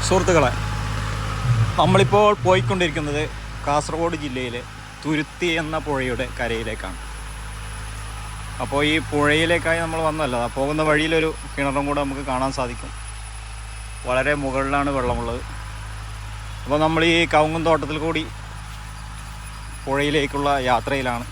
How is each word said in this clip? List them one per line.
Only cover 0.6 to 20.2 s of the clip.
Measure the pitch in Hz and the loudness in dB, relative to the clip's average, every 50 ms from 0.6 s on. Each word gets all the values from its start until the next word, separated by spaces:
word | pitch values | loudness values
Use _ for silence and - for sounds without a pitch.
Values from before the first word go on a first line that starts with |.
| - - - - - - - - - - - - - - - - - 127 120 110 113 - - - | -4 -4 -4 -4 -4 -4 -2 -4 -4 -4 -4 -4 -4 -4 -4 -2 2 4 4 4 4 2 4 4
നമ്മളിപ്പോൾ | 160 165 185 190 196 - 196 208 214 208 208 208 - | 6 6 6 6 4 4 6 6 6 6 4 4 4
പോയിക്കൊണ്ടിരിക്കുന്നത് | 175 185 190 190 - 202 185 180 165 147 165 151 147 143 147 156 - - - - - - - - | 4 4 4 4 2 0 0 0 0 0 -2 -4 -2 -2 -2 -4 -4 -6 -10 -12 -10 -10 -6 -2
കാസർഗോഡ് | 143 143 151 147 - 175 160 170 165 165 156 | 0 0 0 0 0 -2 -2 0 -2 -2 -2
ജില്ലയിലെ | 151 143 127 127 127 123 117 120 120 - - - - - - - - | -6 -6 -4 -4 -4 -4 -6 -8 -10 -10 -14 -16 -16 -16 -16 -8 -2
തുരുത്തി | 147 156 151 156 - - - 180 175 165 160 | 0 0 0 0 -4 -4 -2 0 0 0 0
എന്ന | 165 151 160 160 - | 0 -2 -2 -4 -2
പുഴയുടെ | 147 147 135 131 127 123 113 127 120 - - | 0 0 0 0 0 0 -2 -2 -4 -2 -4
കരയിലേക്കാണ്. | 123 117 113 113 113 110 110 110 - 92 87 - - - - - - - - - - - - - - - - - - - - - - - - - - - - - - - - - 127 | -2 -2 0 -2 -2 -4 -6 -6 -6 -8 -8 -8 -10 -12 -12 -12 -10 -10 -10 -10 -10 -10 -10 -10 -10 -10 -8 -10 -10 -8 -10 -10 -10 -10 -10 -10 -10 -10 -10 -10 -8 -8 -6 -6 -4
അപ്പോൾ | 113 135 139 147 151 | -2 0 2 2 4
ഈ | 151 160 - - | 2 2 0 0
പുഴയിലേക്കായി | 151 147 147 147 147 156 165 165 175 170 151 165 165 165 170 | 0 2 4 6 6 6 6 4 4 2 4 2 2 2 0
നമ്മൾ | 165 165 160 160 156 | -2 0 0 0 0
വന്നതല്ല, | 151 156 156 131 123 120 117 | 2 2 0 0 2 0 0
ആ | 120 - 135 | 0 0 0
പോകുന്ന | 135 139 151 156 156 156 | 0 2 2 2 4 4
വഴിയിലൊരു | 151 151 156 160 165 160 156 160 151 - - 143 - | 4 4 4 4 4 4 2 2 0 -4 -10 -10 -4
കിണറും | - 139 139 131 143 143 143 | -2 -2 0 0 0 0 0
കൂടെ | 143 147 143 | 0 0 0
നമുക്ക് | 139 139 139 139 139 | 0 -2 -4 -4 -2
കാണാൻ | 131 127 131 135 135 - | 0 0 0 0 0 -2
സാധിക്കും. | 131 123 120 110 - - - - - - - - - - - - - - - - - - - - - - - - - 123 | -4 -4 -4 -8 -10 -12 -12 -12 -12 -12 -12 -12 -12 -12 -12 -12 -12 -12 -12 -12 -12 -12 -12 -12 -12 -12 -12 -10 -4 0
വളരെ | 123 127 135 143 147 143 143 | 0 2 4 2 2 2 0
മുകളിലാണ് | 135 127 135 135 135 143 143 143 143 139 135 | 0 0 0 0 2 2 2 2 2 0 2
വെള്ളമുള്ളത്. | 123 123 123 117 117 117 117 120 117 - - - - - - - - - - - - - - - - - - - - - - - - | 2 2 0 0 0 -2 -4 -4 -6 -8 -10 -10 -10 -12 -12 -10 -12 -10 -10 -10 -10 -10 -10 -10 -10 -10 -10 -10 -10 -10 -10 -10 -2
അപ്പോൾ | - 139 151 156 | 0 2 4 4
നമ്മൾ | 156 160 160 165 170 | 4 4 4 4 6
ഈ | 165 170 170 147 160 | 6 4 4 6 6
കവുങ്ങും | 151 151 156 160 165 160 165 | 4 4 4 2 0 4 4
തോട്ടത്തിൽ | 160 151 139 139 156 156 147 | 4 4 2 -2 -4 -2 -2
കൂടി | 165 160 156 160 - - - - - - - - - - - - - - - - - - - - - - - - - - - - - - - - 139 | 0 -2 -2 -4 -4 -8 -12 -12 -12 -12 -12 -12 -12 -14 -12 -12 -14 -12 -12 -12 -12 -12 -12 -12 -12 -12 -12 -12 -12 -12 -12 -12 -12 -12 -10 -4 -2
പുഴയിലേക്കുള്ള | 135 139 143 147 147 156 | 0 2 2 4 4 2